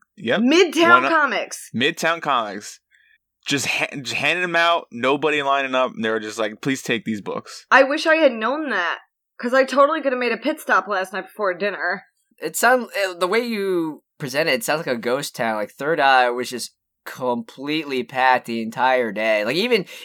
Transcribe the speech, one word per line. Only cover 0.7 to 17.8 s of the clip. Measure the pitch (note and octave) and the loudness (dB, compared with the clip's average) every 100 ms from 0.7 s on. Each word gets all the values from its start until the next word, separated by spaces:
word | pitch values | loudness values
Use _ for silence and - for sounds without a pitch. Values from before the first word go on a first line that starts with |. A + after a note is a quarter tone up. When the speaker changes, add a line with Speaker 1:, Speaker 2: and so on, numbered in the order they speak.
| C4+ E4+ | 4 4
Speaker 1:
One | E4+ C4+ | 4 4
o-, | |
Speaker 2:
Comics. | D#4+ C#4 F#3+ - - - A3 | 2 2 -2 -6 -12 -10 -2
Speaker 1:
Midtown | A#3+ - E3 E3 | -2 0 -2 -2
Comics. | D3 B2+ G#2+ G2+ - - _ _ _ _ _ _ - | 0 0 0 -8 -12 -20 _ _ _ _ _ _ -4
Just | C#3 - | -2 0
ha-, | - D3+ C#3+ | -2 -4 -6
just | A#2 | -8
handing | A2+ C#3 E3+ | -2 -2 0
them | F3+ E3+ | 0 2
out, | E3+ E3+ - | 2 2 -2
nobody | A#2 B2+ C#3+ D3+ D3 | -2 0 2 2 0
lining | C#3 C#3 C3+ C3 | 2 0 0 0
up, | B2+ A#2 | 0 -2
and | A2 | -2
they | |
were | A2 | -2
just | G#2+ G#2+ | -4 -4
like, | G#2+ G#2+ | -4 -4
"Please | C#3 B2+ | -4 -4
take | - A#2 | -2 -4
these | A2+ G#2 | -2 -6
books." | F#2 - - - - | -6 -8 -10 -16 2
Speaker 2:
I | B3 | 2
wish | C4+ D4+ D#4+ | 4 0 0
I | D#4+ | 4
had | D4 | 4
known | A3+ A3 D4+ D4 | 2 -4 -4 -4
that, | G3+ E3+ C#3 _ _ _ - | -4 -4 -6 _ _ _ -10
'cause | A#3+ | -2
I | C4+ C4+ | 0 2
totally | C4 C#4+ D#4+ | 4 4 4
could | C#4 | -2
have | B3+ | -2
made | A#3+ | -2
a | A3 | -2
pit | C#4 - | -2 -4
stop | - G3+ G3 | 0 0 2
last | F#3+ F#3+ | -4 -4
night | F#3+ - | -8 -10
before | - G3+ F3 | -4 -4 -2
dinner. | G3+ E3 E3+ F#3+ - _ _ - | -4 -2 -2 -2 -8 _ _ -10
Speaker 3:
It | - - | -8 2
sound-, | A#3 B3+ A3+ G3 | 4 4 0 -4
uh, | F#3+ F3 | -4 -2
the | F3 | 0
way | A3 | 0
you | A#3+ G#3+ G3 F3+ D#3+ C#3+ _ - | 0 -2 0 0 -2 -8 _ -12
present | C#3+ C3+ D#3+ | -6 -2 0
it, | |
it | B2+ | 0
sounds | C3 D3+ D3+ | 0 -2 -2
like | A#2+ | -4
a | |
ghost | A#2+ C3+ C#3 - | 0 -2 -4 -4
town. | A#2 G#2+ | -2 -2
Like, | G#2 | -6
Third | - C#3+ D#3+ | -6 -2 2
Eye | C#3 C3 B2 | 6 6 4
was | A#2+ A#2+ | 0 -4
just | A#2+ - _ _ _ - | -6 -10 _ _ _ -16
completely | - B2+ A#2+ A2+ - C#3+ D#3 | -6 -2 -2 -4 -12 -6 -4